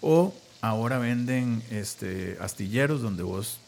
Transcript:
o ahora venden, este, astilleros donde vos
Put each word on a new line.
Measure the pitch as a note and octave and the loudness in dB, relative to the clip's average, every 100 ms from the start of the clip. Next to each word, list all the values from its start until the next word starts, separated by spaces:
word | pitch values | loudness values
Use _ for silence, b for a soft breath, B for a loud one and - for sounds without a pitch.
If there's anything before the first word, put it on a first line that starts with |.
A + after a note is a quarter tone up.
o | D#3 D#3+ F#3 - - - | 6 6 6 0 -18 -4
ahora | A2+ A2 A#2 B2+ | 0 2 2 0
venden, | A#2+ A#2+ B2 B2+ B2 A2+ A#2 | 2 0 2 0 2 0 -2
este, | A2 G2+ - F#2+ F#2 F#2 F#2 | -6 -6 -6 -6 -4 -6 -6
astilleros | G2 - F#2+ A2+ C#3+ D3+ | -8 -6 -2 0 2 0
donde | A#2+ F#2 | -2 -2
vos | F2+ F#2+ A2 - | -4 -4 -6 -10